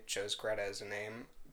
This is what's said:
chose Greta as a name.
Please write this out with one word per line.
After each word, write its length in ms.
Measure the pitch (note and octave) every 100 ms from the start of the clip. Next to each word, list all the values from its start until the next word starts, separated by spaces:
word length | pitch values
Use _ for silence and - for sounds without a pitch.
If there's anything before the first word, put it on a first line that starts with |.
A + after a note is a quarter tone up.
| -
chose 280 | - G2+
Greta 280 | - A2 G#2+
as 180 | G2+ G2
a 40 |
name. 420 | G#2 G#2 G#2+ A2+ C3 - -